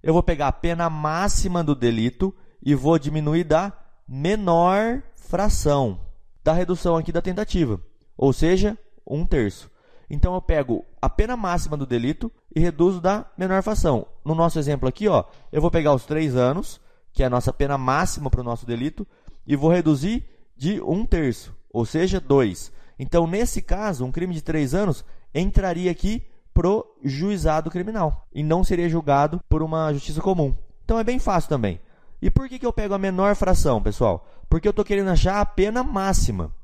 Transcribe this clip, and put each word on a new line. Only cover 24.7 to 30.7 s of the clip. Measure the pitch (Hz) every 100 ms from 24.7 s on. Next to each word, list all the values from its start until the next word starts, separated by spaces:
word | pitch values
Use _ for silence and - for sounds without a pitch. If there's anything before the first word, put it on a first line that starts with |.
anos | 160 202 143 - - -
entraria | 147 185 - 190 175 180
aqui | 170 190 226 - - _
pro | - 175 214 - _
juizado | 135 135 190 202 160 156 160
criminal | 175 202 220 160 - -
e | -
não | 151 165
seria | 190 185 170
julgado | 165 147 139 147 175 -
por | 156
uma | 160 160 156
justiça | 139 - 156
comum. | 185 185 143 123 -